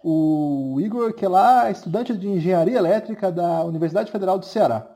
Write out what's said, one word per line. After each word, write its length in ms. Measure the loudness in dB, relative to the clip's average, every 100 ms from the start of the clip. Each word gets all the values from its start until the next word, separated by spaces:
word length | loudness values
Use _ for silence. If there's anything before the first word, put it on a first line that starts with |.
o 720 | -2 0 2 2 0 -2 -2 -2
Igor, 340 | -2 -2 -4
que 120 | -2 2
é 20 |
lá 420 | 4 6 4 2
estudante 460 | -2 -4 -4 -2 -4
de 120 | -2
engenharia 480 | -2 2 2 2 2
elétrica 540 | 2 0 -2 -4 -4
da 320 | -2 0 0
Universidade 480 | -2 -2 -2 -2 -4
Federal 280 | -2 0 -2
do 60 | -2
Ceará. 420 | 0 2 0 -6